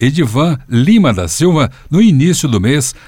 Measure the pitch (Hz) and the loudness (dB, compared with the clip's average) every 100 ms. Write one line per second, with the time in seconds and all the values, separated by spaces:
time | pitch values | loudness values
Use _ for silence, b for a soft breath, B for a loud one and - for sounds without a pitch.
0 | 123 151 135 117 170 143 - 120 143 226 | -4 -2 -2 -2 -2 -4 -4 -2 2 2
1 | 160 98 87 - 170 156 127 B B 160 | 2 0 -4 -2 0 0 -2 B B 2
2 | 226 143 160 165 151 117 101 143 135 - | 2 4 2 0 -2 -2 0 -2 -4 -10